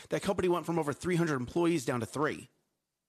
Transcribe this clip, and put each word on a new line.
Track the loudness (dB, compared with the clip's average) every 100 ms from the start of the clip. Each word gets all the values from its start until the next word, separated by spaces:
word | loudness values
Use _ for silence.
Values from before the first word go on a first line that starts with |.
| -6
That | -4
company | 0 0 2
went | 2 0
from | 0
over | 0
three | -2 0 2
hundred | 2 0
employees | -2 2 2 2
down | 0 -2
to | -2
three. | -2 -2 -2 -10 _ _ _ _ _